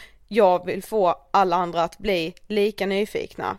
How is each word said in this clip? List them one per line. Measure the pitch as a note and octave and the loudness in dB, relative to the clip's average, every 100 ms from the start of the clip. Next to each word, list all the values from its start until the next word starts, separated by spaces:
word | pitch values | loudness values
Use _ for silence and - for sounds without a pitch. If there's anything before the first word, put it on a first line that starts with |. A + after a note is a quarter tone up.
| - - - | -20 -20 -4
jag | G3+ G3 F3+ F3+ | 4 4 4 0
vill | F#3 | -8
få | F#3+ A3 F3+ - _ | -4 0 0 0 _
alla | - F#3+ E3+ | 2 2 2
andra | F3 E3 | 0 -2
att | E3+ - | -4 -4
bli | G#3 F#3 E3 F3+ - | -2 -2 -2 -8 -6
lika | G#3 G3+ G#3 G3 | -2 -2 -2 -2
nyfikna. | G3 G#3 - - - - | -2 -2 -6 -8 -8 -8